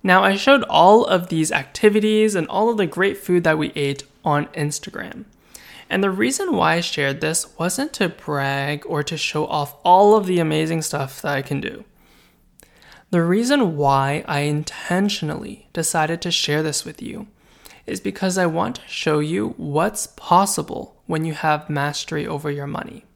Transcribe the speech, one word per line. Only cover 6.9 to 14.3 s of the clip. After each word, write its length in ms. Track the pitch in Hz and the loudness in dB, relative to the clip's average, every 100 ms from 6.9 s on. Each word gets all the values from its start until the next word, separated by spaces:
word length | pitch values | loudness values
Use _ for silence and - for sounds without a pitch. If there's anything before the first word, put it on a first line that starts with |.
| - 139 139 | -2 -2 -2
this 360 | 156 165 - - | -2 -2 -6 -6
wasn't 340 | 170 214 302 | -4 -2 -6
to 140 | - 190 | -2 -4
brag 760 | - - 143 139 139 139 151 - | -4 -6 -2 -2 -2 -4 -6 -4
or 160 | 156 | -4
to 140 | 147 156 | -4 -4
show 300 | - 151 156 | -4 -4 -2
off 300 | 156 143 - | -2 -4 -2
all 300 | - 185 202 | 6 8 8
of 120 | 220 185 | 6 4
the 140 | 175 | 2
amazing 420 | 160 156 160 165 | 2 0 0 -2
stuff 400 | 156 147 135 - | -4 -6 -6 -6
that 140 | 151 139 | -4 -4
I 60 | |
can 180 | 135 139 | -4 -6
do. 240 | - - - _ _ _ _ _ _ _ _ _ - - _ | -6 -10 -18 _ _ _ _ _ _ _ _ _ -20 -20 _
The 120 | 175 | 0
reason 540 | 170 196 240 285 202 151 | 2 2 2 2 2 2
why 480 | 143 135 139 147 | 2 2 2 -2
I 140 | - | -2